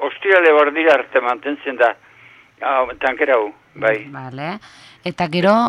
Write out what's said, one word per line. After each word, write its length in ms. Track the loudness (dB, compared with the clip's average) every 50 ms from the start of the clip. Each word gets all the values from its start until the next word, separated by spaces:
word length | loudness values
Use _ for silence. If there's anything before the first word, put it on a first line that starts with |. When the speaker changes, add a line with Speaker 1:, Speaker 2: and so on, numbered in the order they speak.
Speaker 1:
ostirale 500 | -6 -8 -8 -4 0 2 2 4 6 6 6
bordira 400 | 6 4 2 0 0 2 2 2
arte 280 | 2 0 -2 -2 -2
mantentzen 560 | -2 -2 -6 -4 -6 -8 -8 -8 -10 -10 0
da, 160 | 2 0 0 0 -4 _ _ _ _ -20 -20 -20 -20 _ _ _ -10
ah, 240 | -6 -2 -2 -2 -2 -2 -6
tankera 440 | -4 -4 -4 -2 -2 0 2 2 2
hau, 80 | 0 -2 -8 _ _ _
bai. 320 | _ -4 -2 -2 -2 -2 -6
Speaker 2:
Bale. 460 | -14 -16 -14 -14 -14 -12 -10 -10 -10 -10 -12 -16 -20 -20 -20 -20 -20 -20 _
Eta 300 | -12 -10 -6 -6 -6 -4
gero, 260 | -2 0 2 4 4 4 2